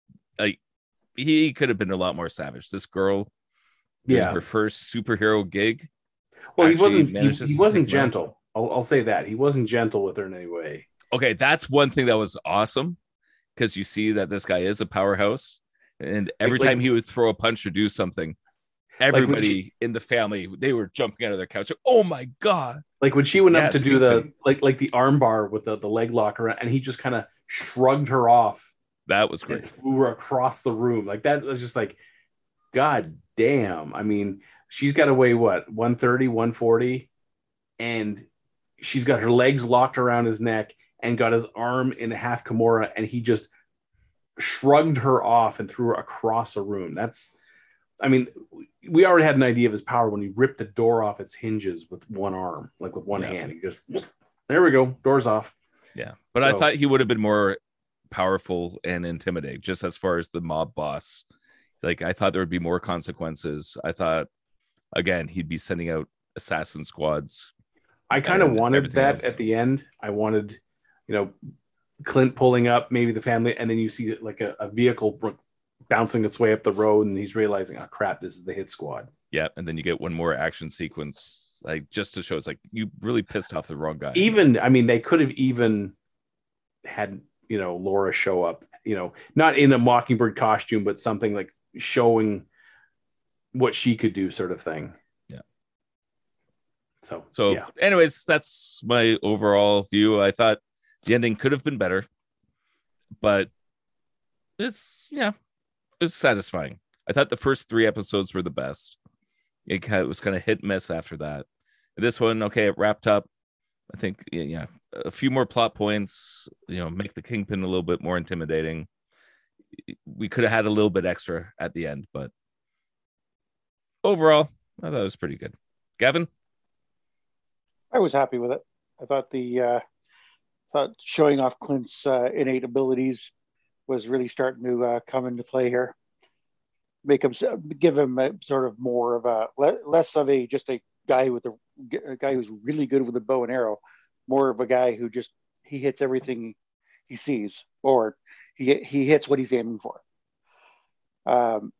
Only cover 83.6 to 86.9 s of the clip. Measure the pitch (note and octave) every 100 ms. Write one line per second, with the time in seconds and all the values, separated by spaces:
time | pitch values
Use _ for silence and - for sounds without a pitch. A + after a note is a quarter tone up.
83.6 | - D2 D#2 D#2 C#2+ E3 G#3+ A3 D#3+ A#2
84.6 | A#2+ C3 A#2 A#2 - E3+ C3+ C3 C3 A#2+
85.6 | A#2 G#2 G2 - _ _ _ _ _ _
86.6 | _ _ -